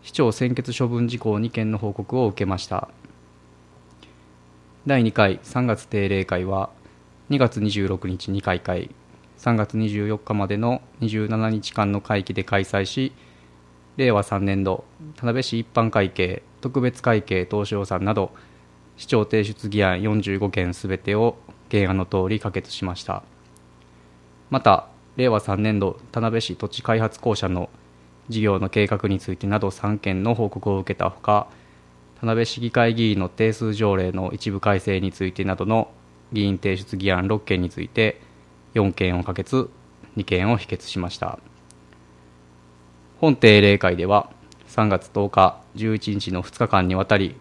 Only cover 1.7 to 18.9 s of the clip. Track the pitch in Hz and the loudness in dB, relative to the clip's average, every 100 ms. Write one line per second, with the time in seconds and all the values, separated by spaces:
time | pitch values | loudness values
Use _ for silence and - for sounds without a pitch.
1.7 | 104 107 101 98 127 117 98 98 92 - | -2 -4 -6 -4 0 0 0 -2 -2 -4
2.7 | 92 - - - - - - - - - | -6 -6 -16 -20 -20 -20 -20 -20 -20 -20
3.7 | - - - - - - - - - - | -20 -20 -20 -20 -20 -20 -20 -20 -20 -20
4.7 | - 143 135 113 110 101 95 - 127 123 | -12 0 4 4 4 2 2 -6 -2 0
5.7 | 107 - 107 98 98 95 90 92 95 95 | -2 -2 -2 0 0 0 -2 -2 -2 -4
6.7 | - - - - - - 143 123 - 104 | -10 -20 -20 -20 -20 -4 2 2 2 -2
7.7 | 101 95 92 92 92 - 98 98 90 - | 0 -2 -2 -4 -8 -4 -4 -2 -4 -2
8.7 | 90 - - - - - - 123 113 104 | -4 -6 -16 -20 -20 -20 -4 0 2 0
9.7 | 110 110 104 104 107 - 104 98 104 117 | -2 -2 -2 -2 -4 -2 -2 0 0 0
10.7 | 127 - - 113 107 107 110 110 107 - | -2 -8 -6 -4 -2 -2 -2 0 -2 -4
11.7 | - 101 101 - 104 95 95 92 101 95 | -2 -2 -2 -2 -4 -2 -6 -2 -2 0
12.7 | 101 95 - 131 - - - - - - | -2 -4 -4 -6 -8 -20 -20 -20 -20 -20
13.7 | - - - 127 104 98 101 98 98 95 | -20 -16 0 2 2 0 -2 0 0 0
14.7 | 92 - - 156 - 117 123 - 117 113 | -2 -6 -20 -20 -6 -2 -2 -2 -4 -2
15.7 | - 113 107 98 - 90 92 - - 127 | 0 2 2 0 0 -2 -4 -12 -10 -4
16.7 | 131 123 123 - 110 - 92 90 104 101 | 0 0 0 0 0 0 -2 0 -2 -2
17.7 | 101 98 92 98 107 95 - - - - | -4 -4 -2 0 0 -2 -6 -20 -20 -20
18.7 | - - | -20 -20